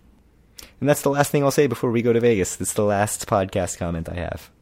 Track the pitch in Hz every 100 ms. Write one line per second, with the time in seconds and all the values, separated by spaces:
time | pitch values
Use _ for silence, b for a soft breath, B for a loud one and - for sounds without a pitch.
0 | _ _ _ _ _ B B B 135 147
1 | 147 139 143 151 139 135 143 117 131 117
2 | 120 117 120 107 87 - 95 - 104 101
3 | 107 - - 107 95 101 90 - 87 85
4 | 82 85 82 - - _